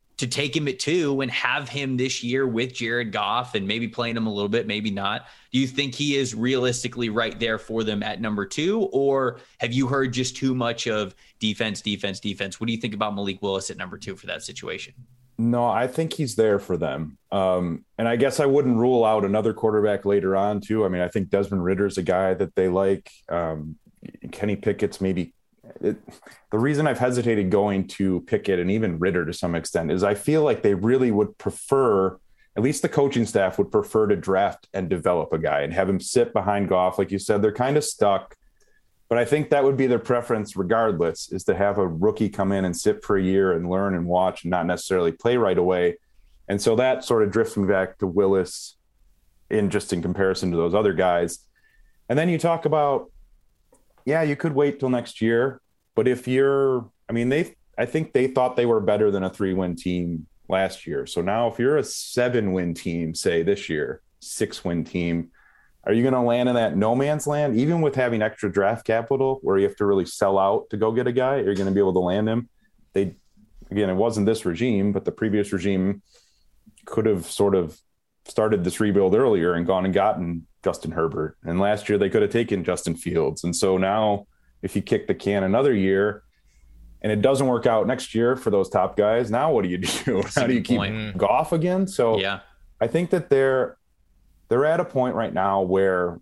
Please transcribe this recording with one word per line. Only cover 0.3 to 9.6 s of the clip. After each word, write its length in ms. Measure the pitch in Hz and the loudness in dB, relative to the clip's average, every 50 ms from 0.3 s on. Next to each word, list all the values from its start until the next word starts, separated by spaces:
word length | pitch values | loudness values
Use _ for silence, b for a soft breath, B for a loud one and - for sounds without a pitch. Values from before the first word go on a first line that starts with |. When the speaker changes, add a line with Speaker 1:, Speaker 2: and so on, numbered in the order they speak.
| - - 143 147 - | -2 -2 -2 -2 -2
Speaker 1:
him 140 | 160 151 143 | -2 -2 -2
at 100 | 131 - | -4 -4
two 420 | - 143 160 180 165 143 139 135 135 | -4 -2 0 0 0 0 0 -2 -2
and 80 | 123 | -4
have 380 | 123 - - 123 123 147 143 127 | -4 -4 -2 -2 -2 -2 -4 -6
him 280 | 120 135 143 135 131 | -8 -6 -4 -2 -2
this 260 | 123 127 131 123 - - | -2 -2 -2 -2 -4 -4
year 240 | 120 123 135 139 | -4 -2 0 0
with 280 | 127 113 113 120 131 127 | 0 0 -2 -2 -4 -4
Jared 360 | - 120 113 117 120 120 110 95 | -6 -6 -4 -2 -2 -4 -4 -4
Goff 420 | 107 104 98 107 120 123 120 - | -4 -4 -2 -2 -4 -6 -4 -6
and 120 | 107 98 | -6 -4
maybe 220 | 95 104 117 120 110 | -2 -4 -4 -4 -6
playing 280 | - - 120 117 117 | -6 -6 -6 -4 -4
him 100 | 117 110 | -4 -4
a 60 | 110 104 | -4 -2
little 160 | 101 101 101 | -2 -2 0
bit, 180 | 104 120 107 | 0 -2 -2
maybe 240 | 107 104 107 104 110 | -2 -4 -4 -4 -4
not? 360 | 101 101 98 98 107 123 - B B B B B B | -4 -4 -4 -4 -4 -6 -10 B B B B B B
Do 60 | 127 | 0
you 80 | 135 | 0
think 280 | 127 131 139 143 135 123 | 0 -2 -4 -4 -4 -4
he 220 | - 147 143 143 | -4 -2 -2 0
is 180 | 139 135 120 110 | 0 -2 -2 -4
realistically 760 | 110 113 127 135 127 123 127 120 123 - 120 - 117 120 113 | -4 -2 0 0 0 0 0 -2 -2 -6 -8 -6 -4 -4 -2
right 300 | 104 113 117 110 - - | -2 -2 -2 -2 -4 -4
there 180 | 117 113 110 107 | -4 -2 -2 -4
for 240 | - - 113 113 110 | -6 -6 -4 -4 -2
them 200 | 104 107 101 101 | -2 -2 -4 -4
at 180 | 107 104 92 | -6 -6 -6
number 240 | 113 110 107 101 98 | -6 -4 -4 -4 -4
two, 360 | 95 - - 151 180 208 226 208 - - | -6 -4 -4 -2 -2 0 0 -2 -2 0
or 480 | 135 139 139 135 135 131 123 117 B B B B | 0 2 2 2 0 0 -2 -4 B B B B
have 140 | B | B